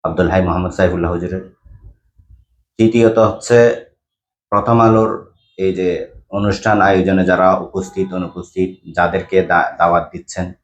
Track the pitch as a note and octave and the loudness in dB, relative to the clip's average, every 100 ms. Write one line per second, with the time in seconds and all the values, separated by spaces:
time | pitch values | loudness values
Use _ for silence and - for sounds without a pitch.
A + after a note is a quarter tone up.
0 | - E2 F2 F#2 F2+ F2 F2+ - F#2 F2 | -6 -2 0 0 -2 -4 -6 -2 -2 0
1 | E2+ F2 F2+ F#2+ - _ _ - - _ | -4 -4 -6 -8 -12 _ _ -20 -20 _
2 | _ _ _ - _ _ _ - A2 A#2 | _ _ _ -20 _ _ _ 0 2 4
3 | A2+ A2 G#2+ - - A#2+ A#2 E2 - _ | 4 4 0 0 2 4 4 2 -10 _
4 | _ _ _ _ _ G2+ A2 A#2 A2+ A2 | _ _ _ _ _ -2 2 2 4 4
5 | A2 - - _ _ - F#2+ F#2 F2+ D#2+ | 2 -4 -12 _ _ -6 -4 -2 -4 -4
6 | - - _ G2 G#2 F#2+ A2+ G#2 G2 F#2+ | -10 -18 _ -4 -2 -2 0 2 4 2
7 | F#2 F#2+ F#2 F2+ F#2 F#2 F#2 F#2+ F#2 F#2+ | 2 0 2 2 2 2 -2 -8 -8 -6
8 | F#2+ F#2 F2 F2+ F2+ F#2 F#2 - E2 E2+ | -6 -6 -8 -12 -12 -4 -4 -6 -8 -2
9 | F2 F#2+ - F#2+ F2 E2+ D#2 - E2+ E2+ | -2 -2 0 0 2 0 0 0 0 0
10 | E2 F2 - F#2+ F2+ - | -2 -14 -14 -10 -10 -12